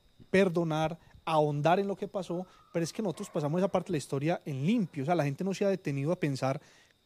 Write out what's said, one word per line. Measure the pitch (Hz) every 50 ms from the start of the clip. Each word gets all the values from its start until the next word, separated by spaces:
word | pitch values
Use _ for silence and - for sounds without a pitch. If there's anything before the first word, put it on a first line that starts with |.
| _ _ _ _ - -
perdonar, | - 190 196 190 160 175 170 160 156 156 160 160 165 - - - - - -
ahondar | 170 160 156 151 147 147 147 147 165 180 190
en | 202
lo | 202 190
que | - 202 185
pasó, | - 202 175 - 170 175 185 - - - - _ -
pero | 175 170
es | 156 -
que | - 220
nosotros | 185 147 - 202 -
pasamos | - 175 147 143 156 180
esa | 190 196
parte | - 185 175 -
de | 180
la | 143
historia | - - 143 135 143 160 175 - -
en | 170 139 131 139
limpio, | 175 233 247 185 - - 143 131
o |
sea, | 160 180
la | 165 143
gente | 143 139 - 185
no | 196 185
se | - 208
ha | 196
detenido | 196 185 - 151 139 139 139 156 180
a | 180
pensar | 185 147 135 127 131 131 139 147 - - - - _ _ _ _ _